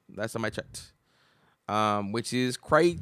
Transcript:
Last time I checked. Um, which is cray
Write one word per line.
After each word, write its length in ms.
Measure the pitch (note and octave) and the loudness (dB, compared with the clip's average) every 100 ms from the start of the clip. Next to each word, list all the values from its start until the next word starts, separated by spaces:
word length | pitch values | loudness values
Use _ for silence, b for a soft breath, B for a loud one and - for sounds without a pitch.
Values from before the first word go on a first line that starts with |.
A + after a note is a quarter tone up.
| - | -16
Last 180 | G2 A2 | -8 -6
time 100 | A#2 | -4
I 60 | A2 | -6
checked. 420 | - - - - _ _ _ _ _ _ _ - | -6 -10 -12 -18 _ _ _ _ _ _ _ -4
Um, 440 | G#2 G#2+ G#2 G2+ | 0 2 0 -2
which 200 | A2 G#2 | -4 -2
is 240 | B2 B2+ B2 | 0 0 -2
cray 420 | - D#3 F3 E3+ | 4 6 6 2